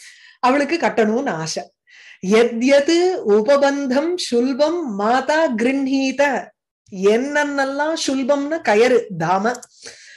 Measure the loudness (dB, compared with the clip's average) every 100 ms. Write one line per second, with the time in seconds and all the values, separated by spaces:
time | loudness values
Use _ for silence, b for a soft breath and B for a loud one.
0 | B B B B 0 2 0 -2 -2 0
1 | 0 0 -4 -6 -6 -8 -10 _ _ B
2 | B B 2 2 2 0 4 4 4 2
3 | 2 0 2 2 4 4 4 0 -2 0
4 | 0 -4 -2 0 0 0 0 0 -6 -2
5 | 0 0 0 0 0 0 -2 -2 -2 -2
6 | -2 0 0 0 -8 _ _ _ _ 0
7 | 2 2 0 -2 -2 -2 -4 -2 -4 -2
8 | -4 -2 0 -2 -2 -4 0 2 4 2
9 | -2 -6 -2 0 -2 -6 -14 B B B
10 | B